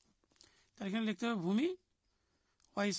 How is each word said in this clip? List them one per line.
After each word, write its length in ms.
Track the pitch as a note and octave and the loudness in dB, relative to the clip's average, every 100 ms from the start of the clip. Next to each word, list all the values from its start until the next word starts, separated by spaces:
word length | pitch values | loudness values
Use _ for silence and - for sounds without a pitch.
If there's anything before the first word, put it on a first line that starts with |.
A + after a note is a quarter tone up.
| _ _ _ _ - _ _ | _ _ _ _ -20 _ _
তাহলে 140 | - G3 | -8 -4
এখানে 140 | A3+ A3 | 0 0
লিখতে 160 | G3 A#3 | 0 -2
হবে 120 | A3 E3+ | 0 2
ভূমি 220 | G#3 E4+ F#4 _ _ _ _ _ _ _ _ _ | 2 2 -2 _ _ _ _ _ _ _ _ _
ওয়াই 140 | G3+ G3+ | -2 -2